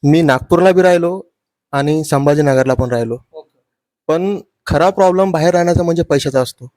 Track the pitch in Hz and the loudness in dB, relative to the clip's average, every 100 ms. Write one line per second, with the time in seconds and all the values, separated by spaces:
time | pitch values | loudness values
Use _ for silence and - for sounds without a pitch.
0 | 143 156 160 131 - 170 190 185 185 180 | 2 2 2 0 0 2 4 4 4 2
1 | 175 190 - _ _ _ _ 139 143 156 | 0 -6 -14 _ _ _ _ -4 -2 -2
2 | 151 139 143 147 147 131 131 127 127 120 | -2 -2 0 2 2 2 0 0 -2 -4
3 | 117 117 _ - - _ _ _ _ _ | -4 -8 _ -20 -20 _ _ _ _ _
4 | - 160 190 202 - _ - 143 175 196 | -6 -4 -2 -6 -10 _ -4 0 0 2
5 | 185 185 190 165 165 175 175 175 170 170 | 2 2 0 0 0 2 0 0 0 -2
6 | 165 143 139 131 127 - 127 | 0 -2 0 -2 -4 -8 -20